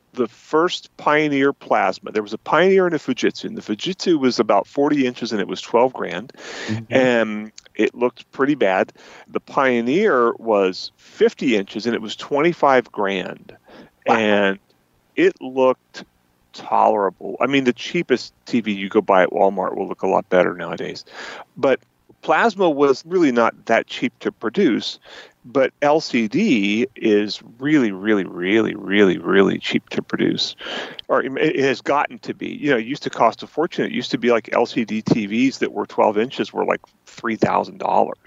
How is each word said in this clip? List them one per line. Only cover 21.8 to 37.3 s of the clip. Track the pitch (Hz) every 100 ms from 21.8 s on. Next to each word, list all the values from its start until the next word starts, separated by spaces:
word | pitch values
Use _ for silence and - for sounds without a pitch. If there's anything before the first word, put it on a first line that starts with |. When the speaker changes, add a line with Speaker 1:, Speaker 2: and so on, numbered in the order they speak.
| - _ _ _
Speaker 1:
plasma | - 160 226 196 180
was | 139 143 131 160
really | 185 151
not | 120 113 - -
that | 113 -
cheap | - 123 -
to | 107
produce, | - 113 190 175 107 - - - - - _
but | 123 120 127 -
L | 147 156
C | - 123 110
D | 175 220 117 101 107 120 -
is | 110 104 104 - - -
really, | 139 156 113
really, | 95 104 104
really, | 90 87 90 110 -
really, | - 95 101 98 87
really | 87 95 95 90
cheap | - - -
to | -
produce, | - - - - - - - - - - -
or | 131
it, | 135 135
it | 156 143
has | 135 127
gotten | - 143 - 120
to | -
be. | - 87
You | 87 143
know, | 123
it |
used | 110 143
to | 135
cost | - 117 -
a | 107
fortune. | - 170 - 113
It |
used | - 120
to | 131
be, | 120
like, | 113 -
L | - 117
C | 123
D | 107 107
T | - 120 101
Vs | 110 135 -
that | 117
were | 101 104
twelve | - 107 104
inches | 123 - 110
were, | 98 92
like, | 90 - _ -
three | - 117